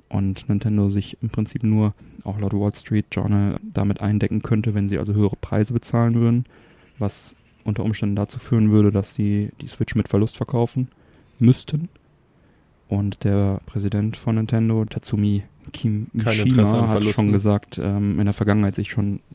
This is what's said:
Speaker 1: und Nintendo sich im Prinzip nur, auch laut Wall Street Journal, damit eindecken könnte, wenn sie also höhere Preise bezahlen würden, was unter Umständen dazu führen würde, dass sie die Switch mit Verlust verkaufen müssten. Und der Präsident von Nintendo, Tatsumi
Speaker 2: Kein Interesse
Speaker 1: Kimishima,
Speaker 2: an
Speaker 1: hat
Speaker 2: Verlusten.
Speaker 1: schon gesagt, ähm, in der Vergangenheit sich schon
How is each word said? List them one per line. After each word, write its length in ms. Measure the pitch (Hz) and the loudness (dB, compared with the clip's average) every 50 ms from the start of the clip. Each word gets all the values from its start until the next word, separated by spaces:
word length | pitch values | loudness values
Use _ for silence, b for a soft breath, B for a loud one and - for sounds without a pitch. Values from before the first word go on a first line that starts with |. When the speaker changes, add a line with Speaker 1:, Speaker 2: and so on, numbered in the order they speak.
| _ - | _ -8
Speaker 1:
und 400 | - 101 98 95 95 - - - | -4 -2 -2 -2 -4 -4 -4 -2
Nintendo 400 | 104 101 - 110 107 104 101 98 | -2 -2 0 0 0 2 2 2
sich 300 | 98 101 - - - - | 0 -2 -4 -6 -8 -8
im 80 | - 107 | -8 -6
Prinzip 340 | - 110 107 - - - | -4 -4 -4 -4 -4 -2
nur, 320 | 113 107 107 107 107 104 - B B B B B - | 0 2 2 2 2 0 -2 B B B B B -10
auch 140 | - 101 107 | -8 -6 -4
laut 160 | 104 98 104 | -4 -2 -2
Wall 200 | 101 101 104 - | 0 -2 -2 -4
Street 320 | - - - 110 104 - - | -6 -6 -2 -2 -2 -2 -2
Journal, 460 | - 95 110 107 104 101 101 98 - - | -4 -4 0 0 2 2 2 0 -2 -4
damit 380 | - 220 - - 101 101 98 - | -8 -8 -4 -2 -2 -2 -2 -2
eindecken 400 | 104 104 104 101 104 - 101 107 | -2 -2 0 0 0 0 -2 -4
könnte, 340 | - - 117 107 107 113 104 | -2 0 -2 0 0 0 0
wenn 140 | 104 101 98 | 0 0 0
sie 100 | 101 71 | -2 -2
also 140 | - 104 | -2 -2
höhere 240 | 101 107 104 98 - | 0 2 2 0 0
Preise 380 | - - - 98 104 107 - 120 | -4 -6 -4 -2 0 0 0 -2
bezahlen 400 | 117 - - - 117 117 117 117 | -4 -4 -2 0 0 2 2 2
würden, 300 | 117 117 117 117 123 123 B B B B B B B B B B - | 2 2 2 2 2 0 B B B B B B B B B B -6
was 360 | 104 98 - - - - - _ _ _ _ _ - | -6 -6 -6 -8 -14 -20 -20 _ _ _ _ _ -6
unter 200 | 113 104 107 95 | -4 -4 -2 -2
Umständen 320 | 110 107 - 110 101 101 | -4 -4 -2 -2 -2 -2
dazu 220 | 101 104 - - 120 | -2 -2 -4 -6 -10
führen 320 | - - 123 113 107 107 | -4 0 2 4 4 6
würde, 220 | 104 107 104 101 | 6 6 6 6
dass 220 | 104 101 98 - - | 4 2 0 -2 -4
sie 360 | - 104 104 104 104 104 - - - | -4 -2 0 0 -2 -2 -4 -8 -12
die 80 | - - | -16 -12
Switch 260 | - - - - - | -8 -6 -6 -2 -2
mit 140 | 110 98 - | -2 -2 0
Verlust 300 | - 101 107 113 - - | 0 0 0 0 -2 -6
verkaufen 500 | 120 - 131 117 120 117 - 131 123 - b b b b b b b b b - | -6 -4 -2 0 0 0 -2 -4 -6 -6 b b b b b b b b b 4
müssten. 520 | 113 120 131 - - - 151 147 170 - - _ _ _ _ _ _ b b b b b b b b b b _ _ - | 4 4 4 4 0 -4 -6 -6 -6 -8 -12 _ _ _ _ _ _ b b b b b b b b b b _ _ -4
Und 360 | 101 101 101 101 - - - | -2 -2 -2 -2 -4 -2 -2
der 360 | 104 98 101 101 98 98 - - | 0 0 2 2 0 0 -2 -6
Präsident 500 | - - 107 98 98 104 104 104 110 - | -8 -6 -4 -2 -2 0 0 -2 -2 -4
von 200 | - - 117 113 | -4 -4 -2 0
Nintendo, 480 | 110 110 - 117 113 113 113 110 110 110 | 0 0 0 0 0 2 2 2 0 -2
Tatsumi 580 | - - - - - 113 104 104 104 101 101 104 - - _ - - | -2 -6 -8 -6 -4 -2 0 2 2 0 0 -2 -6 -14 _ -20 -18
Speaker 2:
Kein 340 | - - - 113 104 107 110 - - | -8 -4 -2 -2 -2 -2 -4 -4 -4
Interesse 300 | 117 107 117 110 107 107 | -2 0 0 0 2 2
Speaker 1:
Kimishima, 260 | 131 127 120 104 101 | 4 4 4 4 4
Speaker 2:
an 120 | 113 120 | 4 2
Speaker 1:
hat 80 | 113 107 | 2 2
Speaker 2:
Verlusten. 220 | 107 104 104 107 | 2 2 2 0
Speaker 1:
schon 200 | 101 113 107 104 | 2 2 2 2
gesagt, 480 | 104 101 101 107 101 104 - - - - | 2 2 2 2 0 0 -2 -6 -8 -6
ähm, 380 | - 101 101 101 101 101 85 76 | -4 -2 0 0 0 0 0 0
in 40 | 104 | 0
der 60 | 101 | 0
Vergangenheit 440 | 101 - 104 104 101 107 104 98 95 | 0 0 0 2 2 2 2 0 -2
sich 140 | - 101 - | -4 -6 -4
schon 280 | - - 101 101 98 - - _ - | -4 -2 -2 -2 -4 -6 -10 _ -18